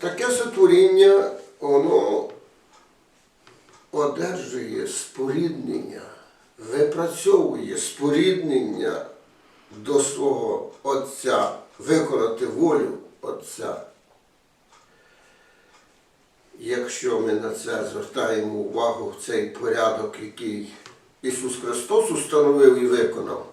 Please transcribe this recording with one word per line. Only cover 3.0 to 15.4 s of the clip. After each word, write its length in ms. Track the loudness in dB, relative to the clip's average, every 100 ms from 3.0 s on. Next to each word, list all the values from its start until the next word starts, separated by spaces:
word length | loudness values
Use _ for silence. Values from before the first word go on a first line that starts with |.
| _ _ _ _ _ _ _ _ _
одержує 920 | -2 -2 -2 -6 -6 -8 -8 -8 -6 -6
споріднення, 1120 | -8 -10 -6 -2 0 -2 -4 -6 -6 -8 -14 -16 -20 -20 _ _ -20
випрацьовує 1200 | -6 0 0 0 -4 -2 2 4 2 -4 -8 -8
споріднення 1300 | -8 -4 0 2 2 0 0 0 -2 -4 -4 -6 -10 -18 _ _ _ _ _ -14
до 240 | 0 0
свого 680 | 0 -2 -2 -2 -2 -4 -6 -10
Отця, 680 | -4 -2 -4 -8 -2 0 0 -4 -16 -8
виконати 680 | 0 2 2 0 -2 -2 -4
волю 520 | 0 2 2 -2 -6 -14 _
Отця. 640 | -12 -12 -12 -12 -10 -10 -14 _ _ _ _ _ _ _ _ _ _ _ _ _ _ _